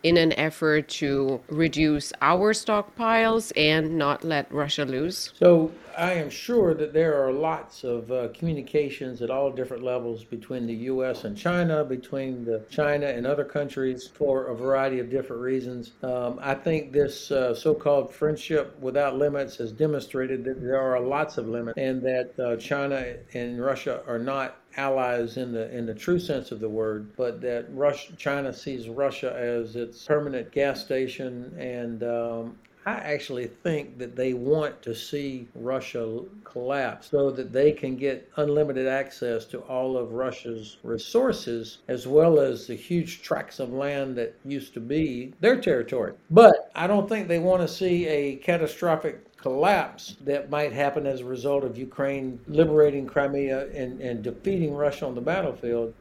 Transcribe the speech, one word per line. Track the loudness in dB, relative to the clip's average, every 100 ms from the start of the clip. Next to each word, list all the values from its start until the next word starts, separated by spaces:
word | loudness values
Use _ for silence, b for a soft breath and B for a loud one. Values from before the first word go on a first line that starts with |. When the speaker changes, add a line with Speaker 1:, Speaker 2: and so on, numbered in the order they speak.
Speaker 1:
in | 6 6
an | 6
effort | 4 0 2 2 2 0
to | -2 0 2 2 -2 -4
reduce | 0 0 4 2 2 -2 0
our | 2 4 4
stockpiles | 2 0 0 -2 -4 2 4 4 2 0 2
and | 4 4 2 2
not | 2 0
let | 0 -2 -2
Russia | -2 -2 -2
lose? | -2 -2 -2 -4 -10 6
Speaker 2:
So | 8 8 6 -4 -14 -4
I | -2
am | -2 -4
sure | -8 0 2 4
that | 2 2
there | 2 4 4
are | 2
lots | 2 0 -2 -8 -10
of, | -4 -4 -2
uh, | -4 -4
communications | -4 -2 -2 0 0 0 -4 -8 -6
at | -2
all | 0 0
different | -2 -6 -4
levels | -4 -2 -4 -8
between | -10 -12 -8 -6 -4
the |
U | -4 -4 -2
S | -2 -4
and | -6 -4
China, | 0 2 2 2
between | 0 -4 -6 -6 -6 -6
the | -4 -4 -4
China | -2 0 2 0
and | -2 -2
other | 0
countries | -2 -4 -4 -2 -2 -4 -10
for | -2 2 2 0
a |
variety | -4 2 2 2 0
of | -2
different | -4 -4 -4
reasons. | -2 -2 -2 -8 -12 _
Um, | -4 -2 -2 -4
I | -4
think | -2 0 0 0
this, | 2 2 -2 -2
uh, | 0 2
so-called | 2 2 2 4 4 2
friendship | -2 0 0 0 0 0 -6
without | -2 2 2 2
limits | 2 2 -4 -6
has | -8
demonstrated | 0 2 2 -2 -4 -2 -2
that | -4 -6
there | 0 2
are | 2 2
lots | 2 0 0 -4
of | -4
limits, | -4 -4 -4
and | -2 0
that, | 0 0 -2 -4
uh, | -2 -2
China | -2 -2 0 -2 -4 -10 -10
and | -8 -6 -2
Russia | -2 -2 -2 -6 -4
are | -4
not | -2 -2 -4 -8 _ -4
allies | 0 2 2 0 -2 -4
in | -6
the, | -4 -2
in | -2 -2
the |
true | -4 0 0
sense | 0 -4 -4
of | -6
the | -4
word, | 0 -2 -2 -8 -4
but | -4 -2
that | -4 -4 -6
Rus-, | 0 0 0 -10 -6
China | -2 -2 -4
sees | -8 -8 -8 -8
Russia | -2 -2 0 -6
as | -4 -2 -2 -4 -6
its | -8 -10 0
permanent | 0 2 -6 -4
gas | 0 0 -2
station, | -4 -2 -2 -6 -10 -10 -12 -10
and, | -8 -8 -8 -6
um, | -4 -2 -2 -6 -8 -14 _ _
I | -8 -6
actually | -4 -6 -4 -8 -8
think | -6 -4 -2 -4 -12
that | -10
they | -2 -2
want | 0 2 2 2 -6
to | -8
see | -8 -6 -6 -6 -8 -12 -8
Russia | -4 -4 -4 -6
l-, | -4 -6 -10 -18
collapse | -12 -8 -4 -2 -2 -6 -2
so | 2 2
that | 0 -2
they | 4 4
can | 4 -4 -2
get | -2 -4 -8 -2
unlimited | 2 2 2 0 0
access | 0 -4 -6 -4 -4 -6
to | -14
all | -6 -4 -2 -2
of | -4
Russia's | -4 -4 -6 -10 -10 -10 -14
resources, | -6 -6 -4 -2 -2 -2 -6 -8 -8 -14 -8
as | -8 4
well | 6 8 6
as | 4 0 -8
the | -12
huge | -2 -2 -2 -10
tracts | -4 -4 -4 -8
of | -6
land | -4 -4 -4 -4 -4
that | -6 -8
used | -8 -8 -8
to | -12
be | -4 0 0 -2 -10 0
their | 2 4
territory. | 2 0 0 -2 -4 -6 _
But | 12 12 10 2 -4
I | 2
don't | 2 2
think | -4 0
they | 0
want | 4 2
to | 0
see | -2 0 2 2
a | 0 0 -2
catastrophic | 0 0 0 -2 0 2 0 -8 -18 _
collapse | -4 2 4 4 0 -8 -18 -10
that | -4 -2 -2
might | -2 -2
happen | 0 0 0 -2
as | -4
a |
result | -6 -4 0 0
of | 0 -6
Ukraine | -10 -4 -2 -2 -6 -8 -2
liberating | 4 6 8 6 4
Crimea | -2 0 0 0 0 -2 -4
and, | -6 -8 -6
and | -6 -4
defeating | -6 -4 -2 0 0
Russia | 0 -2 -2 -6
on | -4
the |
battlefield. | -2 -2 -2 -4 -2 -2 -2 -6